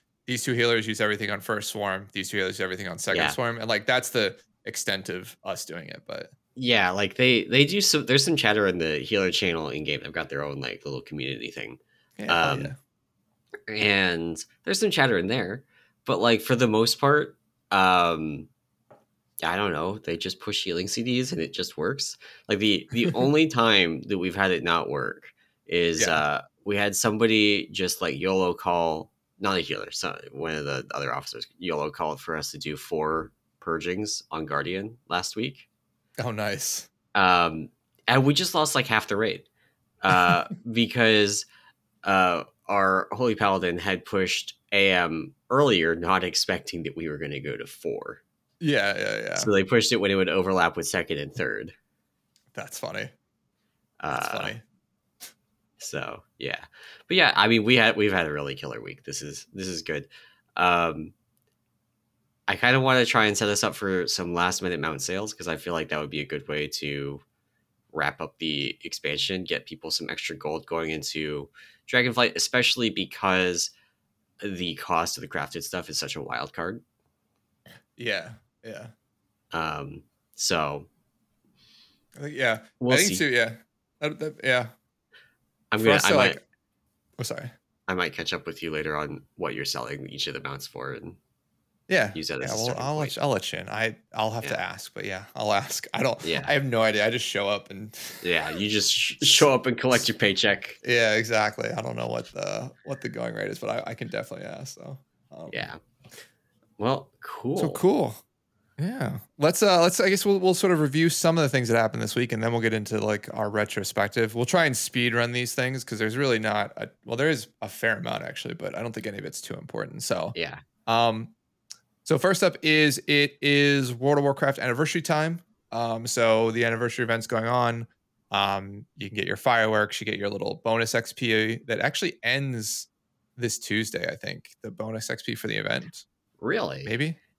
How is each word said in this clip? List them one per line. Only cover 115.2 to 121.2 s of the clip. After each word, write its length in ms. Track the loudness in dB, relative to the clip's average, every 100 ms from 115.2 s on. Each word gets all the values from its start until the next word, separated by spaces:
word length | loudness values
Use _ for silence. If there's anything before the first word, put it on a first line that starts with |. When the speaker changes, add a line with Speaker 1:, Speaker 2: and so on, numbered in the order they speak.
| 0
Speaker 1:
these 240 | -2 -4 -2
things 280 | -2 -4 -6
'cause 120 | -4
there's 180 | -2 0
really 220 | 0 2
not 340 | 0 -2 -2 -6
a, 140 | -12 _ -8
well, 100 | -2
there 140 | 0
is 180 | 0 -4 _
a 80 | -12
fair 260 | -2 -2 0
amount 260 | -2 -6
actually, 320 | -8 -10 -10 -8
but 200 | -8 -6
I 40 |
don't 100 | -8
think 160 | -8 -8
any 100 | -8
of 60 |
it's 160 | -10 -12
too 140 | -12
important. 500 | -12 -10 -8 -8 -8
So, 300 | -4 -4 -4 -4
Speaker 2:
Yeah. 240 | -6 -8 -18 _ 0
Speaker 1:
um, 460 | 4 4 2